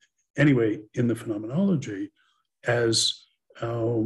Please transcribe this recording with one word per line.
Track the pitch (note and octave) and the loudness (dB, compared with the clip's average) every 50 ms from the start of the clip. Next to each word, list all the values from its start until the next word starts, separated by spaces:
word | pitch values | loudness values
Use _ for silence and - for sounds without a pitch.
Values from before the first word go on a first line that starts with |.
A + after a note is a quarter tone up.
| _ _ _ _ _ _ _ | _ _ _ _ _ _ _
anyway, | - C#3+ D3+ C3+ A#2+ A2+ G#2+ G#2+ - - - _ | 2 4 4 6 4 4 2 0 -2 -8 -10 _
in | B2+ B2 | -2 0
the | A#2+ A2+ | 0 0
Phenomenology, | A2+ - A#2 G#2+ G#2+ A2 A2+ C3 E3+ G3+ G3+ F#3 C#3 - A2+ G#2 F#2+ G2+ - _ _ _ _ _ _ _ _ _ _ - | -2 -4 -8 -8 -8 -8 -6 -2 0 0 2 0 0 -2 -6 -8 -8 -10 -10 _ _ _ _ _ _ _ _ _ _ -2
as, | - A#2 A#2+ A#2 A2+ A2+ A2+ - - - - - _ _ _ _ _ _ - | 0 0 2 2 2 2 2 0 0 -2 -4 -12 _ _ _ _ _ _ -8
uh, | A#2+ A#2+ A#2 A#2 A2+ A#2+ A#2+ A2+ A2 | -6 -6 -4 -2 -2 0 0 0 -2